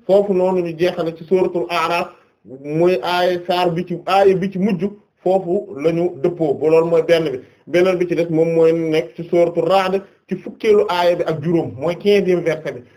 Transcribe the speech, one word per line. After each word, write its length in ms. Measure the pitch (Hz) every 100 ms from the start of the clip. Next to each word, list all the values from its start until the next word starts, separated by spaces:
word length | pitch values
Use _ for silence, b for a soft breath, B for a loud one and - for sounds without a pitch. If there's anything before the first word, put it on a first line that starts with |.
| -
foofu 260 | 202 202
noonu 280 | 180 185 185
ñu 120 | 170 160
jeexale 360 | 175 175 165 160
ci 80 | 165
suuratul 400 | 185 180 180 175
A'raaf, 380 | 170 165 170 180 b b _ 101 135
mooy 340 | 143 156 175 185
aaya 360 | 180 180 180 180 175
saar 220 | 180 180
bi 140 | 165 175
ci, 120 | 170 -
aaya 260 | 196 196 180
bi 140 | 196
ci 60 | 185
mujj, 240 | 202 170 196 - _ _
foofu 520 | 180 190 170 196 - 139
la 80 | 160
ñu 180 | 165 175 170
dëppoo 300 | 175 - 156 131
ba, 120 | 156
loolu 160 | 160 165
mooy 160 | 165
benn 260 | 160 165 156
bi. 100 | 127 B B -
Beneen 300 | 175 185 180
bi 100 | 175
ci 80 | 160
des 120 | 170
moom 240 | 156 165 165
mooy 160 | 160
nekk 400 | 165 160 156 165 -
ci 80 | 165
suuratul 360 | 175 170 170 160
Ra'd 340 | 190 185 190 B B _
ci 80 | 190
fukkeelu 500 | - - 220 208 208
aaya 260 | 175 175 170
bi 60 |
ak 180 | 170 147
juróom, 300 | 160 165 127 110
mooy 180 | 160 175
quinzième 460 | 202 202 185 175
verset 300 | 165 151 147
bi. 80 | 123 b